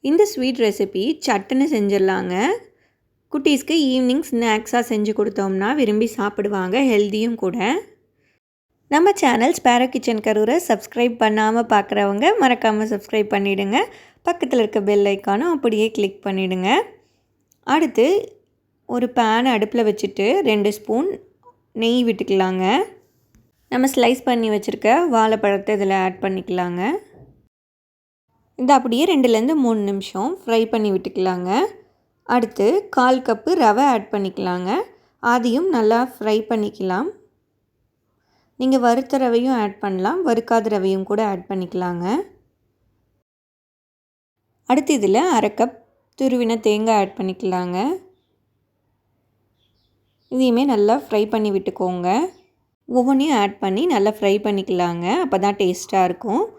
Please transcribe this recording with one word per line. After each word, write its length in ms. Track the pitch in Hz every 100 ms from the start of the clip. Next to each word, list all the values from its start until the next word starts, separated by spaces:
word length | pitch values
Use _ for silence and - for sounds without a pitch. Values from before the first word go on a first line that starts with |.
| 277
இந்த 140 | 330 415
ஸ்வீட் 280 | 339 254 247 226
ரெசிபி 360 | 202 196 180 220 311 -
சட்டுன்னு 400 | 208 190 262 285 254
செஞ்சிடலாங்க. 640 | 202 196 190 185 185 180 247 466 - _ _ _ _ _ _
குட்டீஸ்க்கு 440 | 294 277 285 - 320 277
ஈவினிங் 360 | 254 254 262 320
ஸ்நாக்ஸா 520 | 233 233 214 214 240 233
செஞ்சு 220 | 214 208 208
கொடுத்தோம்னா 520 | 214 202 196 190 202 294
விரும்பி 280 | 240 208 226 220
சாப்பிடுவாங்க, 600 | 202 202 208 208 185 220 269
ஹெல்தியும் 440 | 214 208 214 233 233
கூட. 140 | 190 233 202 330 - _ _ _ _ _ _ _ _ _ _ 285
நம்ம 160 | 359 403
சேனல் 340 | 285 226 247 330
ஸ்பேரோ 300 | 254 240 254
கிச்சன் 340 | 254 - 220 214
கரூரை 280 | 214 214 302 349
சப்ஸ்கிரைப் 440 | 208 - - 240 233 220
பண்ணாம 360 | 214 214 226 233 214
பார்க்குறவங்க 500 | 196 202 202 202 294 453
மறக்காம 460 | 269 247 226 214 220 208
சப்ஸ்கிரைப் 340 | - 220 208 202
பண்ணிடுங்க. 420 | 202 196 196 233 480 - - _ -
பக்கத்துல 340 | 349 262 254
இருக்க 160 | 214 220 196
பெல் 200 | 208 202
ஐகானும் 420 | 196 202 202 330
அப்படியே 320 | 320 247 220 220 220
கிளிக் 240 | 202 - 202
பண்ணிடுங்க. 420 | 190 190 185 185 285 466 - _ _ _ _ _ _ -
அடுத்து 320 | 277 320 226 254 392 - - _ _ _ _ _
ஒரு 140 | 240 247 247
பேன் 300 | 226 220 262
அடுப்புல 280 | 226 214 240 214
வச்சுட்டு 380 | 208 202 202 202 359 294
ரெண்டு 200 | 214 202 208
ஸ்பூன் 320 | - 214 349 - - _ _ _ _ -
நெய் 180 | 226 247 233
விட்டுக்கலாங்க. 560 | 208 - 190 185 185 185 262 - - _ _ _ _ _ _ _
நம்ம 180 | 254 262
ஸ்லைஸ் 280 | 262 233 262 -
பண்ணி 220 | 240 226
வச்சிருக்க 400 | 208 208 - 214 269 349 233
வாழைப்பழத்தை 580 | 220 220 214 196 196 214
இதுல 200 | 196 196 185
ஆட் 160 | 190
பண்ணிக்கலாங்க. 580 | 202 190 - 180 180 175 202 370 - - - _ _ _ _ _ _ _ _ _ _ _ _ -
இதை 100 | 254 277
அப்படியே 280 | 254 233 339
ரெண்டுலேருந்து 440 | 311 254 220 240 311 247
மூணு 180 | 226 202
நிமிஷம் 400 | 196 190 190 226 392
ஃப்ரை 180 | - 226 226
பண்ணி 180 | 226 214 190
விட்டுக்கலாங்க. 560 | 190 190 185 180 180 214 403 - _ _ _ _ - 247
அடுத்து 320 | 226 - 202 370 403 -
கால் 280 | 254 262 262
கப்பு 240 | 220 - 359
ரவை 240 | 240 214 277 240
ஆட் 140 | 202
பண்ணிக்கலாங்க. 560 | 208 196 185 185 180 180 262 480 - _ _ 240 247
அதையும் 340 | 240 233 370 285
நல்லா 240 | 214 233 254 -
ஃப்ரை 220 | 214 214 220
பண்ணிக்கலாம். 580 | 226 208 - 190 185 311 427 _ _ _ _ _ _ _ _ _ _ _ _ _ _
நீங்க 160 | 262 262
வறுத்த 340 | 240 240 262 277
ரவையும் 360 | 254 233 247 254
ஆட் 200 | 208 -
பண்ணலாம், 360 | 202 185 190 339 330
வறுக்காத 420 | 226 226 226 220
ரவையும் 360 | 208 190 190 190
கூட 120 | 208 220
ஆட் 180 | 190 185
பண்ணிக்கலாங்க. 560 | 196 175 185 180 175 180 262 403 _ _ _ _ _ _ _ _ _ _ _ _ _ _ _ _ _ _ _ _ _ _ _ _
அடுத்து 200 | 262 285 285
இதுல 240 | 196 202 359 254
அரை 140 | 214 208
கப் 140 | 240 - _ _ _ _
துருவின 340 | 269 247 233 226 220
தேங்காய் 340 | 214 220 220
ஆட் 160 | 196 -
பண்ணிக்கலாங்க. 600 | 190 185 185 185 180 180 233 370 - _ _ _ _ _ _ _ _ _ _ _ _ _ _ _ _ _ _ _ _ _ _
இதையுமே 300 | 254 262 233 277
நல்லா 260 | 220 202 247 285
ஃப்ரை 160 | 214 214
பண்ணி 160 | 226 214 196
விட்டுக்கோங்க. 520 | 190 - 185 180 180 208 359 - _ _ _ _ - 247
ஒவ்வொன்றையும் 400 | 247 269 294 254
ஆட் 160 | 202 202
பண்ணி 200 | 196 190 349
நல்லா 180 | 247 202 214
ஃப்ரை 140 | 202 202 214
பண்ணிக்கலாங்க, 600 | 202 190 180 175 170 175 180
அப்போ 160 | 180 185 202
தான் 120 | 196
டேஸ்ட்டாக 460 | 185 180 - 196 180
இருக்கும். 360 | 180 226 226 440